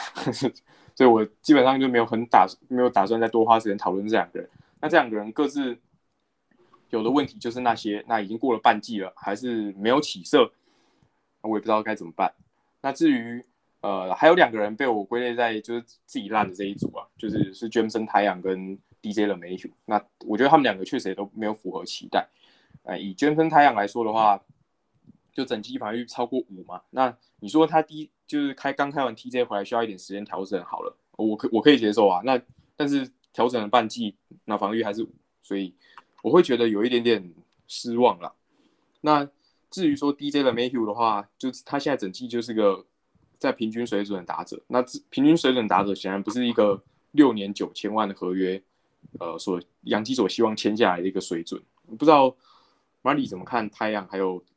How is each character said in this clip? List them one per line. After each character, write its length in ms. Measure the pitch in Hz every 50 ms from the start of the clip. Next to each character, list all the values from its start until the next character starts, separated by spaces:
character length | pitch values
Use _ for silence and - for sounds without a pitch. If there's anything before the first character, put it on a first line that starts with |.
| - - - - - - 110 -
<laughs> 520 | 139 123 - - _ _ _ _ _ _ _
所 100 | - 131
以 20 |
我 200 | 123 113 110 107 - _ _
基 100 | - - 151
本 80 | 139 123
上 180 | 131 135 135
就 80 | 135 131
没 80 | 123
有 80 | 117 113
很 180 | 110 120 110 120
打-， 180 | 117 - 113 - - - - _ -
没 100 | 127 123
有 80 | 123
打 200 | 123 120 101 95
算 120 | 101 117 113
再 80 | 117
多 160 | 113 - 117 113
花 160 | 117 113 110
时 80 | 110
间 80 | 107 98
讨 160 | 104 - 92
论 160 | 90 98 101
这 80 | 107 113
两 140 | 101 87 -
个 100 | - -
人。 80 | - - _ _ _ _ _ _
那 80 | -
这 80 | 156 170
两 140 | 160 139 117
个 80 | 110
人 140 | 104 104 110
各 160 | 110 - 147
自 280 | 143 143 143 135 123 120 - _ _ _ _ _ _ _ _ _ _ _ _ _ _ _ _ _ _ _ _ _ _
有 100 | - 110
的 80 | 107 117
问 160 | 131 147 254
题 140 | - - -
就 100 | - 120
是 120 | 113 127
那 120 | 123 120 110
些， 320 | 107 - 107 104 104 -
那 140 | 120 117 107
已 60 | 101
经 100 | 95 110
过 160 | 113 - 131 117
了 60 | 107
半 200 | - 120 110 107
季 200 | - - 113 101
了， 120 | 92 92 -
还 200 | - - 101 101
是 360 | 104 127 123 117 110 104 101 95
没 160 | 98 101 113
有 100 | 127 147
起 240 | 151 - - 98 82
色， 280 | - - 143 113 - _ _ _ _ _ _ _ _ _ _ _ _ _ _ _ _ _ _
我 160 | - 110 110
也 20 | 104
不 60 | 104
知 60 | 113
道 100 | 110 107
该 140 | 107 110 110
怎 100 | - 92
么 60 | 85 80
办。 160 | - 95 - - _ _ _ _ _ _ _ _ _
那 100 | - 135
至 180 | 135 - 165 156
于， 340 | 135 120 113 117 120 120 - _ _ _ _ _ _ _
呃， 320 | - 101 98 95 92 92 92
还 140 | - 143
有 80 | 160 175
两 160 | 180 156 120
个 80 | 113 107
人 160 | 104 104 110
被 120 | 107 139
我 160 | 127 113 104 98
归 160 | - 117 120
类 140 | 123 123 117
在 240 | 120 120 117 110 107
就 160 | - 117 117
是 60 | 117 117 _ _ _ _
自 140 | - - 135
己 100 | 104 98
烂 180 | 113 107 101
的 60 | 95 90
这 120 | 95 101
一 100 | 98 101
组 180 | - - - -
啊， 100 | - - - _
就 120 | - 117 107
是， 240 | 87 80 98 95 95
是 160 | - 117 113
Jameson 380 | - 117 110 110 - 110 110
Taillon 340 | 107 - 101 104 101 95 92
跟 360 | 87 95 95 92 95 95 98 - _ _ _ _
D 100 | - 110
J 160 | 98 107 104
LeMahieu。 440 | 101 95 87 87 87 92 92 - - - _ _
那 160 | - 110 104 - _ _ - -
我 120 | 113 107
觉 60 | 104 131
得 60 | 139
他 60 | 160
们 80 | 156 131
两 140 | 117 98
个 80 | 95 95
确 140 | - - 123
实 100 | 107 98
也 60 | 95
都 140 | 98 101 101 -
没 120 | 113 110
有 80 | 107 107
符 180 | - - 95
合 120 | 87 85 87
期 240 | - - - - -
待。 200 | - 95 - - _ _ _ _ _ _ _ _ - - -
呃， 140 | - 92
以 160 | 92 95 98 92
Jameson 340 | - 143 147 151 156 160 160
Taillon 240 | 160 151 143 139 117
来 120 | 104 101
说 200 | 101 - 120 113
的 80 | 107 110
话， 280 | 113 110 107 101 98 - _ _ _ _ _ _ _ _ _ _ _ _ _ _ _ _ _ _
就 120 | - 131
整 160 | - 123 107
季 160 | 104 123 127
防 160 | 131 120 104 107
御 40 |
率 80 | 120 123
超 200 | 120 - 127 123
过 140 | - 139 123
五 240 | - - 98 92 90
嘛。 140 | - 90 90 _ _
那 260 | - 127 131 123 120 _ _ _ _ _
你 80 | 107
说 200 | 101 - 156 160
他 140 | 151 160 160
第 180 | 156 - 156 151
一， 100 | 151 - _ _ _
就 140 | - 147 147
是 120 | 143 139 135
开， 200 | - - 139 139
刚 160 | 147 143 143
开 140 | 143 151 135
完 100 | 120 110
T 160 | - - 127
J 140 | 123 123 120
回 120 | - 110
来 80 | 101 98
需 120 | - 123
要 80 | 117 117
一 40 |
点 120 | 110 98 90
时 140 | - - 95
间 100 | 101 104
调 180 | - - 87 98
整 200 | 95 104 90 85
好 160 | - - -
了， 180 | - - - _ _ _ _
我 180 | - 107 110 107
可-， 120 | 104 - 120
我 100 | 113 113
可 80 | - 151
以 80 | 143
接 140 | 120 117 104
受 160 | 104 113 104
啊。 140 | 98 90 90 104
那 180 | 131 131 123 - _ _ _ _ _ _
但 120 | - 147
是 200 | 143 143 139 131 127 _ _ _ _ _
调 140 | - 117
整 140 | 123 123 117
了 60 | 104
半 200 | 104 - 123 110
季， 280 | 107 - 120 117 101 - _ _ - - _ _
那 120 | - 107
防 180 | 101 101 98 110
御 80 | 117 113
还 80 | 104
是 120 | 101 113 117
五， 60 | - - _ _ _ _ _ _
所 120 | - 101
以 200 | 98 98 90 - _ _ _ _ - - _ _ _ -
我 80 | 113
会 100 | 156 180
觉 160 | 175 - 123
得 100 | 117 117
有 160 | 113 104 101 110
一 60 | 123
点 120 | 127 120 117
点 280 | 120 113 101 90 87 82 - _ _ _ _ _
失 280 | - - - - 120 117
望 220 | 120 123 113 98 87
啦。 140 | 85 76 - _ _ _ _ _ _ _ _ _ _ _ _ _
那 280 | - 151 151 143 143 143 _ _ _ _ _ _ _ _
至 180 | - 185 185
于 80 | 151 143
说 160 | 139 147 143
D 200 | 143 - 147 143
J 120 | 143 143 135
LeMahieu 440 | 127 113 117 123 127 135 120 110
的 60 | 104 104
话， 360 | 117 117 113 107 101 101 - _
就 120 | - - 127 123 - -
他 140 | - 143
现 160 | 139 - 151 135
在 20 |
整 160 | 123 104 92
季 160 | 92 - 127
就 140 | 117 117 120
是 100 | 113 120 113
个 300 | 110 107 101 95 92 - _ _ _ _ _ _ _ _ _ _
在 140 | _ - 139
平 180 | - - 120 113
均 160 | 110 117 120
水 180 | 117 107 101 101
准 140 | 98 101
的 80 | 92 87
打 180 | - 82 80 -
者。 160 | - - - -
那 160 | - 120 127
自-， 220 | 127 - - - - _
平 120 | - 131 135
均 140 | 151 165
水 160 | 165 - 131 127
准 140 | 127 110
打 160 | 98 90 95 98
者 100 | 101 95
显 180 | - - 95
然 100 | 98 101
不 100 | 101 107
是 160 | 107 123 123
一 40 | 120 117
个 300 | 117 107 104 98 95 - _ _ _ _ _
六 200 | - 143 147 131
年 220 | 113 104 98 101 101
九 180 | - 101 85 -
千 200 | - - 101 107
万 160 | 110 107 98
的 60 | 98
合 180 | - 92 90 92
约， 260 | 95 95 92 95 95 - _ _ _ _ _ _ _ - - - -
呃， 180 | 87 85 82
所， 240 | 82 - 101 90 87 - _ _ _ -
洋 200 | - 113 104 110
基 120 | 120 131
所 120 | 127 101
希 140 | 92 - -
望 140 | 117 110 110
签 200 | - - 107 107
下 140 | 104 117 95
来 100 | 90 87
的 80 | 87
一 40 | 95
个 100 | 95 95
水 220 | - - 87 85 82
准。 180 | - - - - _ _ _ _
不 180 | - 113 113 147
知 60 | 156
道 260 | 156 143 135 127 - _ _ _ _ _ _ _ _ _ _ _ _ _ -
Marty 260 | 127 143 151 131 101
怎 80 | 98
么 80 | 90 92
看 240 | - 123 117 110 104
Taillon 380 | - - 113 107 107 104 95 90
还 80 | 95
有 260 | 95 95 92 90 90 - _ _